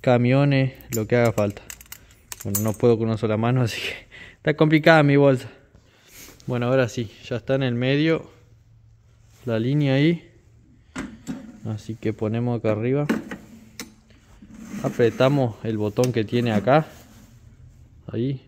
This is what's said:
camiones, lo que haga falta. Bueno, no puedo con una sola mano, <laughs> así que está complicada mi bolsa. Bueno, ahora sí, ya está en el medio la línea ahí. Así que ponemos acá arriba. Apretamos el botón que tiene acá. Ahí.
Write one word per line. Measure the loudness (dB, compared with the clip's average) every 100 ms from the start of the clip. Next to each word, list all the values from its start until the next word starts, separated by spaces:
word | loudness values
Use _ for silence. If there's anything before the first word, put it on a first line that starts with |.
camiones, | 4 2 4 2 4 2 0 -4 -8
lo | -6 0
que | 2
haga | 2
falta. | 2 -2 -4 -16 -20 -20 -20 -20 _ _ -12
Bueno, | -6 -4
no | -4
puedo | 0 2 2
con | 0
una | -2
sola | -2 0
mano, | 0 0
<laughs> |
así | -2 -4
que | -10 -10 -16 -20 -20 -6
está | -4
complicada | 2 4 4 6 6
mi | 6 6
bolsa. | 4 2 -4 -20 _ _ _ _ _ -20 -20 -18 -8
Bueno, | -4 0
ahora | 0 0
sí, | -4 -10 -12
ya | -10 -10
está | -2
en | -2
el | 0
medio | -2 0 0 0 -2 -6 -20 _ _ _ _ _ _ _ _ _ _ -4
la | -2
línea | 0 0 2
ahí. | 2 2 0 -6 _ _ _ _ _ _ -12 -12 -14 -12 -12 -14 -14
Así | -10 -10 -10
que | -6 -6
ponemos | -4 -4 -2 -4 -2
acá | -2
arriba. | -2 -2 -2 -2 -4 -6 -16 -18 -20 -20 -20 -20 -20 _ -20 _ -20 -20 -20 -16 -8
Apretamos | -8 0 0 2 2 2 0 -4
el | -6 -4
botón | -4 0 0
que | 0
tiene | -2 -2 0
acá. | 0 2 2 2 -14 -20 -20 -20 -20 -20 -20 -20 -20 -20 -20 -10
Ahí. | -4 -4 -6